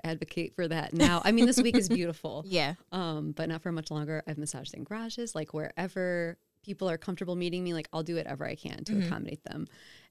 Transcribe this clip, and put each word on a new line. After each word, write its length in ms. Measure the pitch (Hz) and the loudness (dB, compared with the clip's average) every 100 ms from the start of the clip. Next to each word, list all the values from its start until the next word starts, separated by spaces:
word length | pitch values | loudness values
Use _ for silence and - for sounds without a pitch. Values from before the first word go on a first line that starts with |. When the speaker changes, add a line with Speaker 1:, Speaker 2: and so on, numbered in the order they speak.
Speaker 1:
advocate 500 | 160 160 160 - 165 | -6 -6 -4 -4 -4
for 140 | - 170 | -2 -2
that 240 | 160 - | 0 0
now. 300 | 170 285 175 | 6 6 8
I 80 | 196 | 6
mean, 140 | 233 247 | 6 6
this 120 | 247 | 6
week 160 | 240 233 | 6 4
is 100 | 185 | 4
Speaker 2:
<laughs> 120 | 185 | 2
Speaker 1:
beautiful. 420 | 170 160 156 143 190 | 2 -4 -8 -8 0
Speaker 2:
Yeah. 280 | 175 143 175 _ | 2 2 -2 _
Speaker 1:
Um, 400 | 185 170 156 156 | -2 -2 -2 -4
but 160 | 147 165 | -2 -4
not 140 | 165 | -2
for 100 | 180 | -2
much 180 | 165 156 | -4 -4
longer. 320 | 151 151 156 156 | -4 -2 -4 -4
I've 100 | 147 | -6
massaged 360 | 147 127 143 | -6 -6 -10
in 100 | - | -10
garages, 500 | - 214 226 240 233 | -8 -8 -6 -6 -4
like, 200 | - 156 | -4 -4
wherever 840 | 151 151 - 185 190 180 175 170 175 _ _ | -4 -4 -4 -4 -2 0 0 -2 -6 _ _
people 280 | - 202 185 | -12 -2 -2
are 80 | 165 | 0
comfortable 400 | - 170 180 180 | -4 -4 -2 0
meeting 260 | 175 180 | 0 0
me, 100 | 180 | -2
like, 140 | 165 - | -2 -4
I'll 100 | 160 | -4
do 120 | 160 165 | -2 -2
whatever 300 | - 143 - | -4 -4 -4
I 100 | - | -6
can 280 | - - | -8 -8
to 80 | - | 0
Speaker 2:
Mm-hmm. 120 | 202 175 | 0 2
Speaker 1:
accommodate 360 | - - - - | -2 -6 -8 -8
them. 220 | - - - - - _ | -8 -8 -12 -20 -20 _